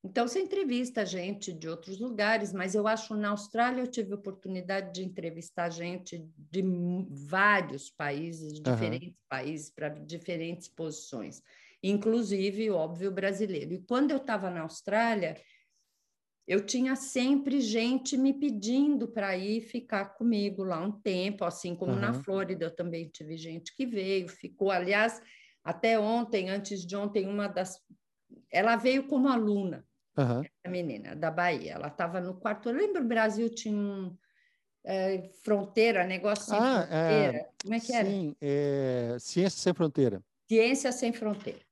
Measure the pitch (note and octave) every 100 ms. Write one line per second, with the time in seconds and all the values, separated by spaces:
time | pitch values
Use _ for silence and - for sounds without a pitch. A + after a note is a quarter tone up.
0 | F#3+ A#3+ A#3+ F#4+ F#4+ G4 D#4 B3 B3 -
1 | F#3+ F3+ F3+ G3+ - E3 D#3+ E3+ F#3 F#3+
2 | B3 G#3+ G#3 A3 G3 F#3 F#3 G#3 G#3 A3
3 | - G#3+ G#3 G#3 - A3+ B3 B3+ B3 B3
4 | G3 G3+ G3+ F#3+ F#3+ F#3 F3+ G3 F#3+ F3
5 | F#3 F#3 E3 E3 E3 - E3+ E3 E3+ F#3
6 | F#3 E3+ D#3+ D#3+ D3 F#3 F#3+ F3+ F3 F3+
7 | F#3 C#3 C#3+ F#3 G3+ G3+ D#3 C#3 - _
8 | D3 C#3+ E3 D#3+ D#3 D3+ D3 A#2+ A2 B2
9 | F3 - _ C3+ C3 D#3 - - D3 D3+
10 | D3+ E3+ - E3+ E3 E3+ - - D#3+ D#3
11 | - B2 E2 - _ - - _ F#3 G3+
12 | G#3 A#3 G#3 G3 G3 G3 A3 F3+ D#3+ E3+
13 | G3 F#3+ G3 F#3+ G#3 E3 D3+ F3+ F#3 B3
14 | C#4+ C#4 C4 G#3+ F#3+ F3 D#3+ - - G#3
15 | A#3 G#3+ E3 E3 - _ _ _ _ _
16 | _ _ _ _ - G3 G3 B3 C4 C4+
17 | - B3+ B3+ C#4 C#4 C#4 A3+ A3+ A#3 B3+
18 | - C4 C4+ C#4 C#4+ G#3+ G3+ B3+ D4 C#4+
19 | A3+ A3 G3 F#3 G3 A3 A3 A#3+ - G3+
20 | G3 - A#3 G#3+ G3+ G3 F#3+ E3 F#3+ G#3
21 | G#3+ F#3 F#3+ G3+ F3 E3+ F3 E3+ D#3 B2
22 | A#2 B2 C#3 F#3+ F3+ F#3 E3 E3 F3 E3
23 | E3 - D3+ E3 D#3+ D#3+ E3+ - B3+ A3
24 | F#3+ F#3+ E3+ - G3+ - G3 F#3 F3+ G3+
25 | G#3+ - - - - _ D#3+ E3+ A3+ A3+
26 | G#3 A#3 A3 G#3 F#3 G3 G3 G3+ F3 G3+
27 | G3+ G#3 F#3+ G3+ G3+ F#3+ F#3 - _ -
28 | _ _ _ - _ F3 G#3+ A3+ B3+ C4
29 | C4+ C#4 C4+ B3 G#3+ G3+ F#3+ C3+ - _
30 | _ - C3 A#2+ D#3 _ F3 F3+ E3+ G#2
31 | G#2 D3+ D#3+ D#3 F3 D3+ - - D3 -
32 | E3+ F#3 F3+ F#3 A3 G#3+ A#3+ C4 G#4 F4+
33 | A#3 A3+ A3 G#3 A#3 A3+ G#3+ G#3 G3+ G3
34 | F#3 F#3 _ _ _ _ _ _ - F#3+
35 | F#3+ F#3+ F#3 - - G3+ G3 - A3+ G3+
36 | F3+ F#3 G3+ G#3 - G#3 B3 A#3+ E3 D#3+
37 | E3 D#3 D3 A#2+ - _ F#3+ A3+ A3+ A#3+
38 | G3 G3+ D#3+ D3 D3 C#3+ C#3+ C#3 C3 B2+
39 | A#2+ B2 - E3+ F#3+ - F#3+ F3 D#3+ C#3+
40 | C3 F#2+ - _ _ A3 A#3 C#4 C4 B3
41 | A#3 A3+ G#3+ G3+ - - _